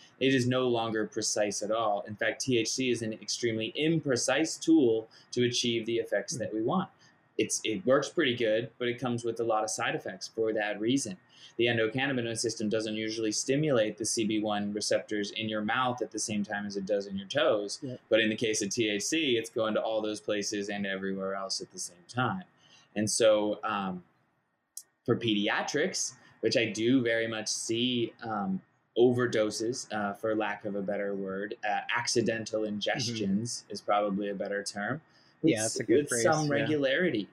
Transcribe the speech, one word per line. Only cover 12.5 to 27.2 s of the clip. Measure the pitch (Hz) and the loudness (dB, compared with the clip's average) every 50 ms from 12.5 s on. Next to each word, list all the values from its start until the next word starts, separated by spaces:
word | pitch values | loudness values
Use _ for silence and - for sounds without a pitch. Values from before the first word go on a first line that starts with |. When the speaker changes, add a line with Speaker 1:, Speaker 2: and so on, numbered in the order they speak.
| - - 107 104 | -2 -2 -2 0
Speaker 1:
doesn't | 113 110 110 107 107 | 0 0 0 -2 -4
usually | 110 110 110 113 113 110 107 | -4 -4 -4 -2 -2 -2 -2
stimulate | 107 - - 131 135 147 156 151 131 113 107 107 101 | -2 -2 0 0 0 2 2 2 4 2 2 2 0
the | - 107 | -4 -4
C | - - 120 104 | -2 0 0 0
B | 107 110 104 | 0 0 0
one | 107 107 104 101 104 101 104 | 0 0 -2 -2 -2 -2 -4
receptors | 107 - - 113 104 - - 107 104 101 - | -4 0 0 0 0 0 -2 -4 -4 -4 -4
in | - 110 110 107 | -4 -6 -4 -4
your | 110 107 104 | -4 -2 -2
mouth | 107 117 127 127 123 120 - 107 | 0 0 0 0 0 0 -2 -6
at | - | -6
the | - 104 | -4 -6
same | - - 107 104 98 | -4 -2 -2 -2 -2
time | 104 104 101 104 | -2 -4 -6 -6
as | 101 98 | -6 -6
it | 101 95 | -6 -2
does | 101 104 101 98 | 0 0 -2 -2
in | 101 98 | -4 -6
your | 98 98 | -8 -8
toes. | - 131 143 165 151 113 104 104 101 - - | -4 -2 0 2 2 2 0 -2 -4 -8 -8
Speaker 2:
Yeah. | 147 127 123 - - | -8 -10 -10 -10 0
Speaker 1:
But | _ 110 110 | _ 4 4
in | 110 107 | 4 2
the | 110 | 2
case | - 123 107 107 - | 0 0 0 0 0
of | 104 98 | -2 -2
T | - 120 110 107 | 0 0 0 0
H | 104 101 - | 0 -2 -2
C, | - 160 165 156 131 117 | -2 0 0 2 2 0
it's | 113 110 - | 0 -2 -2
going | - 113 110 107 107 | -2 -2 0 0 0
to | 107 | 0
all | - 113 110 107 | 0 0 -2 -2
those | 107 107 107 104 | -2 -2 -4 -4
places | - 110 104 104 98 - 107 101 101 104 | -4 -2 -2 -2 -2 -2 -4 -4 -4 -4
and | 101 101 101 | -4 -4 -4
everywhere | 98 98 95 95 95 95 95 95 95 98 | -4 -4 -4 -4 -4 -4 -4 -4 -4 -4
else | 98 95 95 - - | -6 -6 -6 -6 -6
at | 90 - - | -8 -10 -10
the | 90 | -10
same | - - 87 90 - | -10 -10 -12 -18 -20
time. | - - 123 127 110 95 92 92 - _ _ _ _ - - _ _ _ | -6 -2 -2 0 0 -2 -4 -8 -12 _ _ _ _ -20 -20 _ _ _
And | 107 107 107 | -2 0 0
so, | - - 113 110 107 107 104 104 104 - - | 2 6 6 8 8 6 4 2 0 -2 -2
um, | 110 107 101 95 92 90 90 - _ _ _ _ _ _ _ _ _ _ _ _ _ _ - - _ _ _ _ | -2 -2 -2 -2 -2 -4 -6 -10 _ _ _ _ _ _ _ _ _ _ _ _ _ _ -18 -18 _ _ _ _
for | 127 113 | 0 0
pediatrics, | 92 117 113 104 101 101 107 123 180 - - - 143 170 190 - - - - - - - - - _ | 2 2 2 2 2 2 2 0 0 -2 -2 0 0 0 0 -2 -4 -4 -6 -8 -12 -20 -20 -8 _
which | - 113 - | 0 2 4
I | 123 113 | 4 2
do | 107 98 107 113 120 135 131 | 2 0 0 4 4 4 4
very | 117 117 113 113 | 4 2 2 2